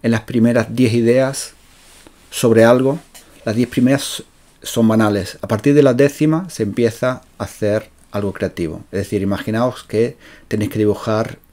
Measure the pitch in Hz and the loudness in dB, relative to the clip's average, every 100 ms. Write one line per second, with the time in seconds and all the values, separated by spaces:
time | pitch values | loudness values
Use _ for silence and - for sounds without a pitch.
0 | 120 113 - 123 117 120 110 117 123 117 | 0 -2 -2 0 2 2 -2 0 2 2
1 | 117 127 131 139 - _ _ _ - - | 2 2 2 -4 -12 _ _ _ -20 -20
2 | - _ _ - 123 113 117 127 131 160 | -20 _ _ -2 4 6 6 6 2 -2
3 | - - - - - 110 120 - 127 135 | -8 -20 -20 -12 -6 -2 -2 2 2 2
4 | - - - _ _ _ - - 113 110 | -2 -12 -14 _ _ _ -8 0 2 4
5 | 107 101 95 - - 110 143 143 139 123 | 2 0 -4 -10 -6 -2 2 4 4 4
6 | 139 - 151 160 170 - 104 101 117 - | 2 2 0 0 -4 -6 -4 0 -2 0
7 | 127 127 _ _ 101 - 104 107 - _ | -6 -6 _ _ -12 -4 -2 -2 -4 _
8 | _ 104 101 95 95 - 82 85 - 92 | _ -6 -6 -4 -6 -4 -6 -6 -10 -8
9 | 101 104 98 95 - 113 123 - - 104 | -4 -2 -2 -4 -4 -2 -2 -4 -6 -2
10 | 120 - - - - 107 101 110 107 101 | -2 -4 -20 -20 -8 -4 -4 0 0 0
11 | - 107 113 - _ | -2 -4 -4 -10 _